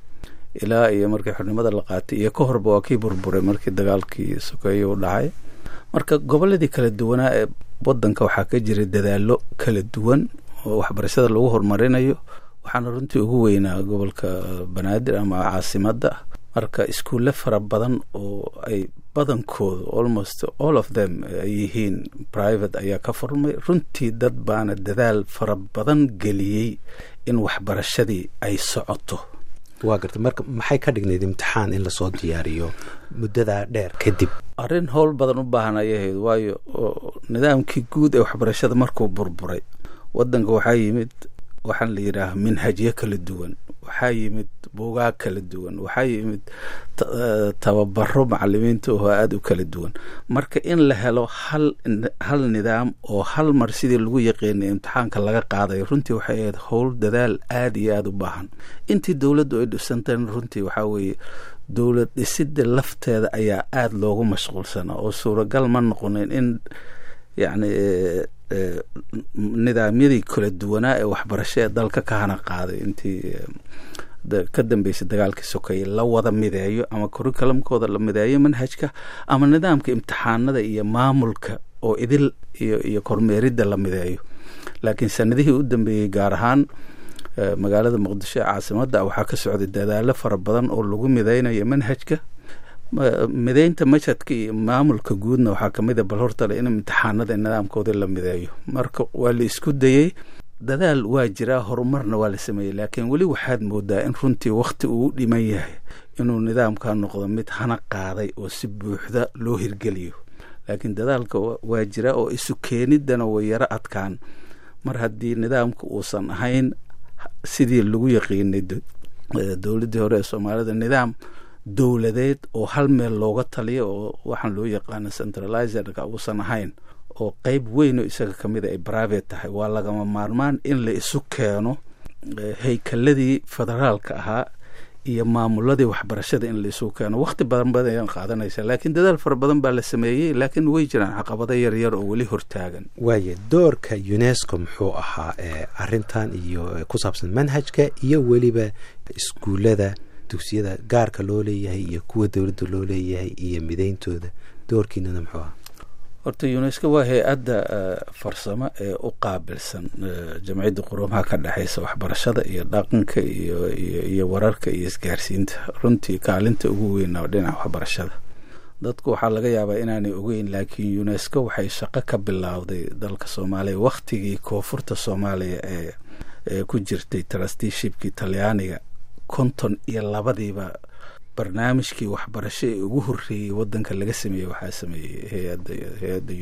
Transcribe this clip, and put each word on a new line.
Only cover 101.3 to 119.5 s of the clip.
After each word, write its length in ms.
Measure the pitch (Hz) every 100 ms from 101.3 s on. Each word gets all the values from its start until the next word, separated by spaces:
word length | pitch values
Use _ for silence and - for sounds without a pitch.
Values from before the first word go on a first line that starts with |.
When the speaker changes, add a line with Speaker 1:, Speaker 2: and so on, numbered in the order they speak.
| 98 117 131
Speaker 1:
horumarna 560 | 104 120 127 139 104 110
waa 120 | 107
la 100 | 98
sameeyey, 340 | - 101 98
laakiin 360 | 98 104 - 120
weli 140 | 147
waxaad 380 | 185 127 - 123
moodaa 400 | 104 104 98 98
in 80 | 101 -
runtii 280 | 135 123 120
waqti 360 | 107 - - -
uu 200 | 117 135
u 60 |
dhiman 280 | - 117 117
yahay 340 | 110 101 78 - - - - -
inuu 220 | 120 117
nidaamka 540 | 113 117 113 104 117
noqdo 340 | 107 101 101 98
mid 200 | 110 110
hana 300 | - 127 113 -
qaaday 440 | 101 95 95 104 -
oo 120 | 95
si 180 | - 110
buuxda 640 | 104 104 98 - 120 123
loo 220 | 120 117 113
hirgeliyo. 560 | 92 98 110 95 87 - - - - - -
Laakiin 260 | 101 120
dadaalka 440 | 101 120 131 120 104
wa-, 200 | 110 113
waa 220 | 110 113
jiraa 280 | 104 107 123 120
oo 140 | 117
isu 240 | - - -
keeniddana 680 | - 120 127 151 135 123 113
way 220 | 107 107
yara 220 | 110 -
adkaan. 480 | 107 - 101 98 - - - - - - -
Mar 120 | - 117
haddii 360 | 113 107 117
nidaamku 520 | 113 117 131 120 117 -
uusan 440 | 107 - 101 101
ahayn 440 | 98 123 131 131 - - - - - - -
sidii 380 | - - 127 120
lagu 260 | 104 113 131
yaqiinay 520 | 113 - 98 101 98
do-, 200 | 95 95 - - - - - -
eh, 160 | 98